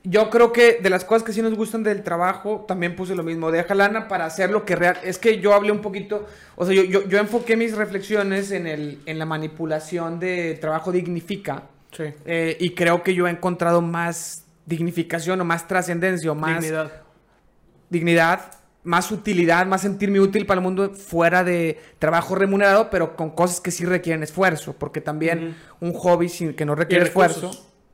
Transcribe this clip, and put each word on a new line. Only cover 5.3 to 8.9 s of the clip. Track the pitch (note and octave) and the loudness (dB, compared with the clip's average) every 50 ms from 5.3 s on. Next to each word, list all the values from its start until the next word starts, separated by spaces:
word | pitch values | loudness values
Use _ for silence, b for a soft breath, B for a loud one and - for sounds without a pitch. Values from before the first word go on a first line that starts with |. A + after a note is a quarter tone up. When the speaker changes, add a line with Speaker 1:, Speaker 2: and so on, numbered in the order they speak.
| A3 G3 | 2 4
Speaker 1:
yo | F3 G#3 G3+ | 4 4 4
hablé | G3+ G3+ G#3 G#3 | 6 4 2 0
un | G#3 | -2
poquito, | G#3+ G#3 F#3 G3 G3+ - G#3+ G#3 G#3 B B B B B B | -4 -6 -8 -8 -8 -6 -8 -8 -8 B B B B B B
o | - F3 | -4 -2
sea, | F#3 F#3+ | 2 4
yo, | F#3+ F#3 | 4 4
yo, | F3+ F3+ G3 G3+ | 4 2 0 0
yo | F#3+ F3+ G#3 | 2 0 0
enfoqué | G#3 G#3 A3+ A#3 A#3 - A3+ A3+ | 0 2 0 -2 0 0 0 0
mis | A#3 A3+ G#3+ | 0 -2 -2
reflexiones | G#3 G#3+ F3 G3 F#3+ G3 - G#3+ G#3 G3+ G3 F#3+ G3 G3 G3 | -2 -4 -4 -4 -8 -6 -2 -2 0 0 0 -2 -2 -2 -4
en | G3 F3+ E3+ | -4 -4 -4
el, | E3 D#3 D3 D3+ D3 | -6 -6 -6 -6 -8